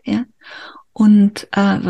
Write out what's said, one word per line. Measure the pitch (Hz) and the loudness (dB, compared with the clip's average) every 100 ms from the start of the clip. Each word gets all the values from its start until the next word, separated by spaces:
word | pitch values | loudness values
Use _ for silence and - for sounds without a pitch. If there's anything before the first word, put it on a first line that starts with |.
| - | -8
ja. | 214 254 _ - - - - _ | -8 -8 _ -20 -20 -20 -20 _
Und, | - 214 208 202 208 - | 0 2 4 2 -2 -8
äh, | - 202 190 180 | -4 -2 -2 -6